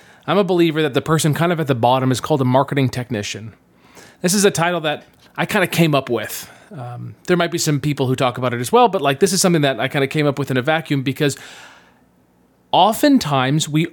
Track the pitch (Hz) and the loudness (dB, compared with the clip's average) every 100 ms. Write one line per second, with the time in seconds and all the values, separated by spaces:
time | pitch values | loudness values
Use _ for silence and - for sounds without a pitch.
0 | - _ - 185 185 180 170 156 151 139 | -20 _ -2 0 2 2 2 2 0 0
1 | 151 160 156 143 170 160 143 120 120 131 | 0 0 2 0 0 0 -2 0 2 2
2 | 131 120 - 147 127 131 135 139 127 123 | 2 0 0 0 2 2 2 2 0 -2
3 | 120 107 104 107 110 - _ _ _ - | -6 -6 -6 -10 -14 -20 _ _ _ -20
4 | - _ 180 202 196 156 170 175 151 147 | -20 _ -2 2 2 2 -2 -2 -4 -6
5 | - _ _ - 170 208 170 - 160 143 | -10 _ _ -8 -2 0 0 2 2 2
6 | - 113 107 - - - - 165 123 120 | 0 -4 -6 -12 -16 -20 -20 -16 -14 -14
7 | 120 - - 175 170 170 160 143 147 139 | -16 -8 -2 0 0 -2 -2 0 -2 -2
8 | 131 131 127 120 127 120 123 240 233 185 | -2 0 -2 -2 -4 -4 0 4 4 2
9 | 139 139 190 185 185 170 143 113 131 147 | -2 2 2 2 2 4 2 0 -2 -2
10 | 135 156 147 139 135 131 131 160 - 139 | -2 0 0 0 -2 -2 0 -2 -2 -4
11 | 131 131 143 - - - - - _ _ | -4 -2 -2 -4 -14 -20 -20 -20 _ _
12 | _ _ _ _ _ _ _ 151 202 220 | _ _ _ _ _ _ _ 2 2 2
13 | 294 262 151 135 127 151 147 156 170 | 2 2 2 0 0 0 0 -2 -2